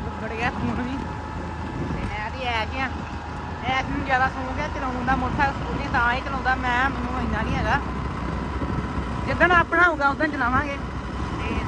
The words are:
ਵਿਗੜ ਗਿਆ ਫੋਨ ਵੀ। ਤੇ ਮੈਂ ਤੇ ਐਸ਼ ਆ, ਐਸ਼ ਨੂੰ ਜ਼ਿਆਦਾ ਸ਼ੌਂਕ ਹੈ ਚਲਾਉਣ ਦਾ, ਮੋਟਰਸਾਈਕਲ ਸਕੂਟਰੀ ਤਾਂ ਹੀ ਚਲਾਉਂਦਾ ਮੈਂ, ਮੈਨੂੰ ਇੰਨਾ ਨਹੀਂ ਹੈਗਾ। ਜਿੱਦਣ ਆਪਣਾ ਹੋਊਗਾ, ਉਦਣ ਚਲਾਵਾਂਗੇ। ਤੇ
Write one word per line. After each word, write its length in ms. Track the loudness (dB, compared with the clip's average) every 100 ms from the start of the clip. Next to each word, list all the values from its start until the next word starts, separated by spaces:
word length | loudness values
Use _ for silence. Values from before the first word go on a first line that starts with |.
ਵਿਗੜ 320 | -6 -6 -6 -2
ਗਿਆ 160 | -2
ਫੋਨ 300 | 0 -2 -2
ਵੀ। 160 | -2 -4 -4 -6 -6 -6 -6 -6 -6 -4 -2
ਤੇ 60 | -2
ਮੈਂ 280 | -2 -4 -4
ਤੇ 140 | -4 -2
ਐਸ਼ 320 | 0 -2 -2
ਆ, 120 | -2 -4 -6 -8 -8 -8 -6 -4 0
ਐਸ਼ 320 | 0 0 -2
ਨੂੰ 80 | 2
ਜ਼ਿਆਦਾ 220 | 4 2
ਸ਼ੌਂਕ 320 | 0 -4 -2
ਹੈ 80 | -4 -2
ਚਲਾਉਣ 300 | -4 -2 2
ਦਾ, 100 | 2
ਮੋਟਰਸਾਈਕਲ 380 | 2 2 2
ਸਕੂਟਰੀ 340 | 2 -4 -2 0
ਤਾਂ 200 | 2 2
ਹੀ 80 | 2
ਚਲਾਉਂਦਾ 340 | -2 -2 0 2
ਮੈਂ, 340 | 2 2 2
ਮੈਨੂੰ 320 | 0 -2 -2
ਇੰਨਾ 200 | 0 0
ਨਹੀਂ 140 | 0 2
ਹੈਗਾ। 240 | 2 2 0 -4 -4 -4 -4 -4 -2 -2 -2 -2 -2 -2 -2 -2 -2
ਜਿੱਦਣ 240 | 4 8
ਆਪਣਾ 360 | 8 6 6 6
ਹੋਊਗਾ, 220 | 6 2
ਉਦਣ 220 | 2 0
ਚਲਾਵਾਂਗੇ। 460 | 2 2 2 0 -4 -4 -6 -6 -4 -4 -2
ਤੇ 160 | -2 -2